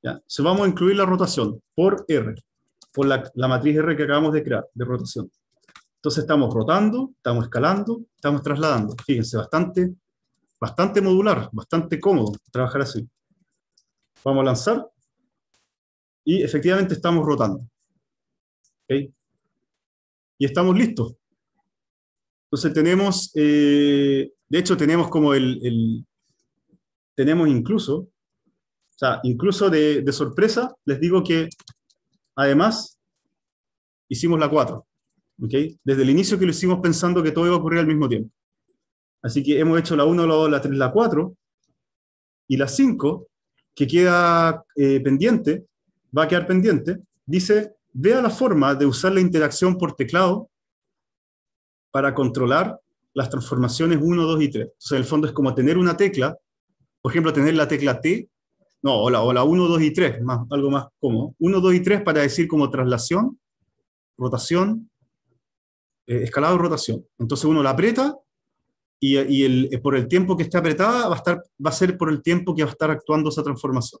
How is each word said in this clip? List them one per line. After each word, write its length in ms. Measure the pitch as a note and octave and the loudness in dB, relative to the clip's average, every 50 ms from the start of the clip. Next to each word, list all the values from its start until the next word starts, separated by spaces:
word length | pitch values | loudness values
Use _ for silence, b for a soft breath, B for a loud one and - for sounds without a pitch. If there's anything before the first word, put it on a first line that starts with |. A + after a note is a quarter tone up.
Ya. 120 | - - - | -10 -10 -12
Entonces 300 | - _ _ - - C#3+ | -12 _ _ -6 -4 -2
vamos 220 | E3 F#3 G3+ G3+ | 0 0 0 0
a 20 | |
incluir 280 | F#3+ - - F3 F#3 G3 | 0 0 0 0 0 2
la 100 | G3 G3 | 2 2
rotación 560 | F#3 F#3 F3+ F#3 - - C#3+ A#2 G#2 A2 - _ _ _ | 0 0 0 0 -2 -2 -2 -2 -4 -4 -8 _ _ _
por 300 | - F3 G3 G3+ G3 - | 0 2 2 0 -2 -4
R, 260 | - D#3 C3 A2+ A2 G2+ F#2+ _ _ _ _ _ _ _ _ _ _ | -2 -2 -2 -2 -4 -10 -12 _ _ _ _ _ _ _ _ _ _
por 140 | _ C#3 C#3 | _ -2 0
la, 260 | C#3 C3+ C3 C3 - _ | 0 0 -2 -4 -8 _
la 120 | B2 C3 | -4 -2
matriz 300 | C3 B2+ B2 C#3 D3+ D3 | 0 0 0 0 0 0
R 180 | D#3 D#3 E3+ D#3+ | 0 0 0 -2
que 60 | C#3 | -2
acabamos 320 | D3+ D3+ C#3+ D3 D#3 D#3 D#3 | -2 0 0 0 0 0 0
de 100 | D3+ D3 | -2 -2
crear, 240 | C3+ B2 G2+ - - _ | -2 -4 -4 -6 -10 _
de 100 | A#2 B2 | -10 -6
rotación. 460 | B2 B2 B2 B2 A#2+ - A#2+ - - _ _ _ _ _ _ _ _ _ - _ _ _ | -6 -6 -6 -6 -8 -10 -10 -12 -12 _ _ _ _ _ _ _ _ _ -20 _ _ _
Entonces 260 | _ - D3+ D3 D#3+ - | _ -6 -4 -2 -2 -2
estamos 280 | D#3+ D#3 D3 C3 A2 | 0 2 2 2 0
rotando, 640 | - A2+ A2 C3 E3 G3 G#3 G#3+ A3+ B3+ C4+ - - | 0 -2 0 0 0 2 2 0 0 -2 -6 -8 -12
estamos 260 | _ _ B2+ A#2+ A#2+ A2+ | _ _ -4 -2 -2 -4
escalando, 600 | - - A#2+ C3+ E3 F#3+ G3+ G#3 A3+ A#3 A3+ A3+ _ _ | -4 -4 -2 0 0 0 -2 -4 -6 -8 -8 -10 _ _
estamos 260 | _ - C#3+ D3 C#3 | _ -4 -2 -2 -2
trasladando. 540 | C#3+ D3+ C#3+ C#3+ D#3+ D#3 C3+ A2+ G#2 G#2 A#2+ - - | -2 -4 -4 -2 0 0 0 -2 -2 -4 -8 -10 -4
Fíjense, 320 | - C#3 A#2 A2 - - | -4 -2 -2 -2 -4 -4
bastante, 560 | A2 - - - D#3+ F3+ F3+ - F3+ F3+ F3+ F3+ _ _ _ _ _ _ _ _ _ _ _ _ _ | -6 -6 -2 -2 -2 -2 -2 -2 -2 -2 -2 -4 _ _ _ _ _ _ _ _ _ _ _ _ _
bastante 420 | A2+ - - - F3+ G3+ G3 G3+ | -8 -6 -2 -2 -2 0 0 0
modular, 480 | G3 F#3+ F#3 F#3+ G3+ G#3+ F#3 B2+ G#2+ - | 2 2 2 2 2 2 0 -2 -4 -8
bastante 480 | - A2 - _ - E3 E3 E3 F3 F3 | -12 -14 -8 _ -4 -4 -2 -2 -6 -2
cómodo 320 | - G3 F#3+ C#3+ A2 G#2+ G#2 - _ _ | 0 0 2 2 0 -2 -6 -10 _ _
trabajar 300 | _ B2+ C3 B2 - C3+ | _ -4 -4 -2 -2 -4
así. 260 | C#3 - - A2 A#2+ A#2+ _ _ _ _ _ _ _ _ _ _ _ _ _ _ _ _ _ _ _ _ _ _ _ | -4 -4 -6 -10 -10 -12 _ _ _ _ _ _ _ _ _ _ _ _ _ _ _ _ _ _ _ _ _ _ _
Vamos 180 | C#3 C3+ C3+ | -2 0 0
a 40 | C3+ | 2
lanzar 440 | C3 B2+ A#2 - G#3 A#3 - - - _ _ _ _ _ _ _ _ _ _ _ _ _ _ _ _ _ _ _ _ _ _ _ _ _ _ _ | 0 0 0 0 -2 -2 -2 -4 -12 _ _ _ _ _ _ _ _ _ _ _ _ _ _ _ _ _ _ _ _ _ _ _ _ _ _ _
y 160 | D3+ F3 F#3+ | -2 0 0
efectivamente 540 | D3 - - D3+ C#3 F3 F#3 G3 F#3+ F#3 F#3 | 0 -2 -2 -2 0 0 0 0 0 -2 -4
estamos 280 | - - F3 E3+ E3 D3 | -4 -2 0 0 0 0
rotando. 360 | D3+ D3 B2 A#2+ G#2 F#2+ - - - _ _ _ _ _ _ _ _ _ _ _ _ _ _ _ _ _ _ _ _ _ _ _ - | 0 0 0 0 -2 -4 -8 -12 -18 _ _ _ _ _ _ _ _ _ _ _ _ _ _ _ _ _ _ _ _ _ _ _ -4
¿Ok? 240 | C3 C#3 C#3+ C3+ _ _ _ _ _ _ _ _ _ _ _ _ _ _ _ _ _ _ _ _ _ _ _ _ _ _ | -4 -4 -4 -8 _ _ _ _ _ _ _ _ _ _ _ _ _ _ _ _ _ _ _ _ _ _ _ _ _ _
Y 60 | C#3 | -4
estamos 300 | C3+ C#3 F3 F3+ F#3 F#3 | -2 0 2 2 2 4
listos. 400 | G#3 B3 A#3 A3+ D#3 A2 - - _ _ _ _ _ _ _ _ _ _ _ _ _ _ _ _ _ _ _ _ _ _ _ _ _ _ _ | 2 2 0 0 -4 -6 -6 -8 _ _ _ _ _ _ _ _ _ _ _ _ _ _ _ _ _ _ _ _ _ _ _ _ _ _ _
Entonces 220 | - C#3 - D#3+ C#3+ | -6 -2 -2 -2 0
tenemos, 580 | D#3+ D#3 E3+ F3+ F#3 G3 G3 F#3 F#3 - - - | 2 2 4 4 2 2 0 0 -2 -4 -4 -2
eh, 1000 | D#3 D3+ D3 D3 D3 D3 C#3+ C#3+ D3 C#3+ C#3+ C#3+ C#3+ C#3+ C#3 C#3 C3+ C3+ - _ _ _ | 0 2 2 4 4 4 4 4 4 4 4 2 2 2 2 0 0 -2 -6 _ _ _
de 100 | _ C#3+ | _ -2
hecho 180 | E3+ F3+ F3+ F#3 | -2 2 0 0
tenemos 320 | C3+ D3+ D3 E3 E3+ E3 | 2 2 2 2 2 0
como 280 | E3 E3 D#3+ D3+ C#3+ C#3 | 0 0 2 2 4 2
el, 240 | C3+ C3 B2+ B2+ A#2+ A#2 | 2 2 0 -2 -4 -4
el, 440 | B2 A#2 A2+ A2+ A2+ A2+ A#2 - _ _ _ _ _ _ _ _ _ _ _ _ _ _ _ _ _ _ _ _ _ _ | -4 -2 0 -2 -2 -4 -6 -10 _ _ _ _ _ _ _ _ _ _ _ _ _ _ _ _ _ _ _ _ _ _
tenemos 340 | - C3 C#3+ D#3+ E3+ E3 | 0 0 2 2 2 2
incluso, 480 | D3+ C3+ A#2+ A#2 - G#3+ G#3+ - C#3 C#3+ | 2 2 0 0 -2 -2 -2 -2 -4 -6
o 1000 | F3 F#3 - _ _ _ _ _ _ _ _ _ _ _ _ _ _ _ _ _ | -6 -6 -12 _ _ _ _ _ _ _ _ _ _ _ _ _ _ _ _ _
sea, 220 | _ C3+ B2+ A#2 - | _ -2 -2 -2 0
incluso 480 | - B2 A#2 A#2+ E3+ G3+ F#3 F#3 G#3 F#3+ | -2 -2 -2 0 0 0 0 2 2 2
de, 320 | E3 D#3 D3+ D3+ D3 C3+ | 4 4 4 2 2 0
de 100 | C3 C#3 | 0 -2
sorpresa, 640 | C3+ C#3+ D3 - - - G3+ A3 A3 A#3+ B3+ B3+ - _ _ | -2 -2 -4 -4 0 0 0 2 2 -2 -4 -4 -8 _ _
les 160 | D3 C#3 C3 | -4 -2 -2
digo 240 | D#3+ F3 F#3 F#3 F#3 | 0 2 2 0 2
que 240 | - E3 D#3+ D#3+ E3 - _ - - - _ _ _ _ _ _ _ _ _ _ _ _ | 0 0 -2 -2 -4 -10 _ -20 -20 -20 _ _ _ _ _ _ _ _ _ _ _ _
además 640 | C3+ C#3 C#3 C#3 D3 F#3 A3 A3+ - - - _ _ _ _ _ _ _ _ _ _ _ _ _ _ _ _ _ _ _ _ _ _ _ | 0 2 4 4 4 4 2 0 -2 -10 -14 _ _ _ _ _ _ _ _ _ _ _ _ _ _ _ _ _ _ _ _ _ _ _
hicimos 320 | _ B2+ A#2 D3 E3 E3+ D#3 | _ -6 -2 0 0 2 2
la 100 | D3+ C#3 | 2 2
cuatro, 380 | D3+ D3+ B2 G#2 F2+ A2 _ _ _ _ _ _ _ _ _ _ _ - | 2 0 0 0 -4 -12 _ _ _ _ _ _ _ _ _ _ _ -10
¿ok? 140 | A#2+ A2+ B2 C3+ D3+ D#3+ E3 _ _ | -8 -2 -2 -2 -2 -2 -8 _ _
Desde 180 | C3+ C3+ C3+ | -2 2 2
el 80 | C3 C3 | 4 4
inicio 300 | C#3 E3+ F#3+ F#3+ G#3+ F3+ | 4 4 4 2 0 0
que 60 | F#3 | 0
lo 40 | F3 | 0
hicimos 300 | D#3 - F#3 F3+ F3+ F3+ | 0 0 0 0 0 2
pensando 400 | F3+ E3+ D#3+ - F3+ F3 F3+ F3+ | 0 0 0 0 0 0 0 0
que 100 | D#3+ D#3 | 0 0
todo 140 | D3+ E3 E3+ | 0 0 0
iba 80 | F3 F3+ | 2 2
a 60 | E3+ | 0
ocurrir 220 | D#3 D#3+ E3+ E3+ | 0 0 0 0
al 40 | D#3+ | 2
mismo 240 | D3+ D#3 D3 D3 B2+ | 2 2 0 0 0
tiempo. 240 | A#2 G#2 A2 - _ _ _ _ _ _ _ _ _ _ _ _ _ _ _ _ _ _ | -2 -4 -4 -8 _ _ _ _ _ _ _ _ _ _ _ _ _ _ _ _ _ _
Así 220 | - A#2+ A#2 C#3+ C3+ | -10 -4 -4 -2 0
que 160 | C#3 D3 C3+ | 0 0 2
hemos 200 | D#3 E3 D#3+ E3+ | 2 2 2 0
hecho 160 | E3 E3+ E3+ | 0 0 0
la 100 | D3 C#3+ | 2 2
uno, 200 | D#3+ F3 F3 E3+ | 2 2 2 2
la 80 | E3 D#3 | 2 2
dos, 160 | D#3 D#3 D3+ | 2 2 2
la 100 | D3 C3+ | 0 0
tres, 160 | - C#3 C3+ | -2 -4 -2
la 160 | C3+ C3 B2+ | -2 -2 0
cuatro, 460 | - G#3 A#3 G#3+ D3 D3 F3 F#3 - _ _ _ _ _ _ _ _ _ _ _ _ _ _ _ _ _ _ _ _ _ _ | 2 0 0 2 0 -2 -4 -4 -10 _ _ _ _ _ _ _ _ _ _ _ _ _ _ _ _ _ _ _ _ _ _
y 100 | _ C3+ | _ -2
la 100 | C3 C#3 | -2 0
cinco, 600 | C3 - - C4+ B3+ - - D3 C#3+ F3 F3+ - _ _ _ _ _ _ _ _ _ _ | -2 2 2 2 2 2 0 -2 -2 -2 -4 -10 _ _ _ _ _ _ _ _ _ _
que 100 | - C#3+ | -4 -2
queda, 800 | B2 D3+ F3 F3+ F3+ F3 F3 F3 E3+ E3+ E3+ E3 E3 D#3+ D#3+ - _ _ | 2 4 4 4 6 4 4 4 4 4 4 2 2 0 -2 -10 _ _
eh, 240 | D3 C#3 C3+ C#3 C3+ | 0 2 2 2 2
pendiente, 640 | C3 C#3 C3+ C#3 F3+ A#3+ A#3 - - D3 D#3+ F#3 - _ _ _ _ _ _ _ _ _ - | 2 2 2 2 2 2 2 2 0 -2 -2 -2 -6 _ _ _ _ _ _ _ _ _ 0
va 60 | D3 D#3+ | 0 0
a 40 | |
quedar 200 | D3+ F3+ F3 F3 | 2 0 -2 0
pendiente, 500 | F3+ F#3 F#3 F#3 A3 F3+ C3 A2+ D#3+ F#3+ - - _ _ _ _ | 2 2 2 4 2 2 0 -2 -4 -6 -8 -10 _ _ _ _
dice, 480 | - D3+ F#3 F#3 - G#3 G#3+ G#3 G#3 - _ _ _ _ | -4 -2 -2 2 2 2 2 2 -2 -14 _ _ _ _
"Vea 300 | C3 C#3 G3+ A#3+ C4 B3 | 0 2 2 2 4 2
la 80 | A3 | 0
forma 420 | - - C4+ A#3+ F#3 D3+ C3+ C#3 C#3+ | 0 0 0 2 2 2 2 2 2
de 140 | C3+ C#3+ | 2 2
usar 240 | C#3 B2 - - F#3 F#3+ | 0 0 0 0 2 2
la 80 | F#3+ | 4
interacción 560 | F#3 F3 F3 D#3+ D3+ C#3+ - - F#3 F#3 F3+ | 2 2 2 2 0 0 0 0 0 0 0
por 160 | F3+ F3 D3+ - | 0 -2 -4 -2
teclado 560 | - C3+ A#2 E3 F3 F#3+ F3+ F#3 A3 A3+ _ _ _ _ _ _ _ _ _ _ _ _ _ _ _ _ _ _ _ _ _ _ _ _ _ _ _ _ _ | -4 -6 -2 0 2 2 2 0 -2 -6 _ _ _ _ _ _ _ _ _ _ _ _ _ _ _ _ _ _ _ _ _ _ _ _ _ _ _ _ _
para 220 | - C#3 C#3 C#3 A#2 | -2 0 0 0 0
controlar 680 | D3 C3+ B2 - C3+ B2+ A#2+ C3+ D#3+ F#3+ A3 - - _ _ _ _ _ _ _ | 0 -2 -2 0 0 0 2 2 2 0 -2 -6 -12 _ _ _ _ _ _ _
las 160 | C#3 B2 A2+ | -6 -6 -4
transformaciones 680 | - C3 A#2+ - C#3 B2+ B2 A#2 A#2 - E3 E3+ E3+ D3 | -6 -8 -6 -4 -2 -2 -2 -2 0 -2 0 0 2 2
uno, 220 | D3 E3+ F3 F3 | 2 0 0 0
dos 180 | D#3+ D#3+ E3 D#3 D3+ | 0 0 0 0 0
y 60 | C#3+ | 0
tres". 160 | D3 A2 - | -2 -6 -8
Entonces, 260 | - _ _ - - | -8 _ _ -8 -4
en 60 | C#3+ | -2
el 80 | C3 B2+ | -2 -2
fondo 200 | - D#3 D3+ D3+ | 0 -2 -2 -2
es 80 | - - | -2 -2
como 220 | - C#3 C3 B2 | -2 -2 0 0
tener 200 | C3+ B2+ D3 E3 | 0 0 2 2
una 220 | F3+ F3+ F3 E3+ | 2 2 2 2
tecla, 400 | E3+ G3+ F#3+ F#3+ D3 B2 D3 E3 - _ _ _ _ _ _ _ _ _ _ _ _ | 2 0 0 2 -2 -2 -2 -4 -8 _ _ _ _ _ _ _ _ _ _ _ _
por 100 | - A#2+ | -6 -2
ejemplo, 220 | A2+ E3+ D#3+ D#3+ D3+ | 0 0 0 2 2
tener 220 | D3 C#3 D#3 E3 | 2 2 2 4
la 120 | D#3 D3 | 2 2
tecla 320 | - D#3+ C3+ C#3+ C#3 A#2+ B2 | 0 0 0 0 -2 -2 0
T, 300 | B2 D#3 F#3+ A#3 - _ _ _ _ _ _ _ _ _ _ _ - | -2 -2 -2 -2 -4 _ _ _ _ _ _ _ _ _ _ _ -2
no, 120 | C#3 B2+ G#2+ | 0 0 2
o 80 | G#2+ B2 | 2 2
la, 140 | A#2+ A2+ A2+ | 2 2 2
o 100 | B2 B2+ | 2 2
la 100 | B2 B2+ | 2 2
uno, 240 | D3+ E3+ F3+ F3+ | 2 2 2 2
dos 140 | E3+ E3+ E3 | 2 2 2
y 100 | D#3+ D3+ | 0 0
tres, 300 | D#3 F#3 F3+ C3+ A2+ A#2 | 2 0 0 0 0 -4
más, 240 | A#2+ B2 B2+ A#2+ A#2+ A#2+ | -4 -4 -4 -4 -4 -4
algo 180 | C#3+ C#3+ C#3 C#3 | -4 -2 -2 0
más 160 | C#3 C#3 C3 - _ _ | -2 -2 -4 -8 _ _
cómodo. 340 | - C3 A2+ A2+ C#3 - - _ | -4 -2 -2 -2 -4 -6 -6 _
Uno, 200 | D#3+ F3+ G3 F#3 | -2 0 0 2
dos 140 | F3+ F#3 F3+ | 4 4 2
y 60 | F3+ | 2
tres 240 | F3+ F3+ G#3 G3 G3+ | 2 0 0 0 0
para 180 | E3+ D#3 D3+ | 0 2 2
decir 260 | C#3+ C#3 - E3+ E3+ | 0 0 0 -2 -2
como 220 | E3 D#3+ D3+ C#3 B2 | 0 2 0 0 0
traslación, 720 | C3+ C3 B2+ B2 B2 A2+ A#2 - E3 F#3+ A3+ C4 - _ _ _ _ _ _ _ _ _ _ _ _ _ _ _ _ | 0 -2 0 0 -2 -2 -2 -2 0 0 0 -2 -4 _ _ _ _ _ _ _ _ _ _ _ _ _ _ _ _
rotación, 760 | - B2+ B2+ B2+ A#2 - - E3 F3 F#3+ G#3 A3 A3+ - _ _ _ _ _ _ _ _ _ _ _ _ _ _ _ _ _ _ _ _ _ _ _ _ | -6 -4 -4 -4 -4 -4 -2 0 0 0 0 -2 -4 -8 _ _ _ _ _ _ _ _ _ _ _ _ _ _ _ _ _ _ _ _ _ _ _ _
eh, 180 | - A#2+ A#2+ A2+ | -6 -4 -4 -4
escalado 320 | A#2 - C#3+ D3 E3 F3+ | -4 -2 0 0 2 2
y 40 | F3 | 2
rotación. 440 | E3+ E3+ D#3+ C3+ - - A2+ - - _ _ | 2 0 -2 -4 -4 -6 -6 -8 -8 _ _
Entonces 280 | - A#2 A2+ C#3+ A#2+ - | -8 -6 -4 -4 -2 0
uno 180 | D3+ D#3+ D#3 C#3 | 2 2 2 2
la 80 | C3+ | 2
aprieta 440 | C3 C#3 F3+ A3+ A3+ B3+ C4 - D4 - _ _ _ _ _ _ _ _ _ _ _ _ _ _ _ _ | 2 2 2 2 2 2 0 -2 -2 -8 _ _ _ _ _ _ _ _ _ _ _ _ _ _ _ _
y, 180 | C#3 C3+ C3+ | 0 2 2
y 260 | C3+ C#3 C3 C#3 C3+ C#3 | 2 2 2 2 2 4
el, 300 | B2+ B2+ B2+ C3 C3 C3 | 4 2 2 0 0 -4
eh, 60 | A#2+ | -4
por 160 | A#2 C#3+ C#3 | -2 0 0
el 120 | C3 A#2+ | 0 0
tiempo 300 | A#2 F3 F3+ F#3 F#3 F#3 | 2 2 0 2 0 -2
que 60 | E3 E3 | -2 -2
esté 160 | E3 - F3 | -2 -2 0
apretada 480 | E3 E3 D3+ - F#3+ A3 A#3+ B3 A#3 | 0 0 0 0 0 0 2 0 0
va 80 | F#3 E3+ | -2 -4
a 20 | |
estar, 240 | - - F3 E3+ E3+ - _ _ _ C#3 | -2 -2 -2 -4 -4 -6 _ _ _ -4
va 40 | C#3+ | -4
a 20 | - | 0
ser 240 | - F#3 F#3 F3+ | 0 0 0 0
por 120 | F3+ E3+ D#3+ | -2 -2 -2
el 120 | D#3 C#3 | -2 -2
tiempo 320 | - E3 E3+ F3 F3 F3+ D#3+ | 0 0 0 0 0 -2 -2
que 100 | D#3 D3+ | -2 -2
va 60 | C#3 | -2
a 40 | - | -2
estar 180 | _ D#3+ D3+ | _ -2 -2
actuando 380 | D3+ D3+ - - D#3 D#3 D3+ D3+ | -2 -4 -2 -2 0 0 0 -2
esa 140 | D3 D3+ C#3 | -4 -4 -4
transformación. 560 | C3+ C#3+ A#2 - C3+ C3 B2+ A#2 - - - | -4 -6 -6 -4 -4 -2 -2 -4 -6 -12 -18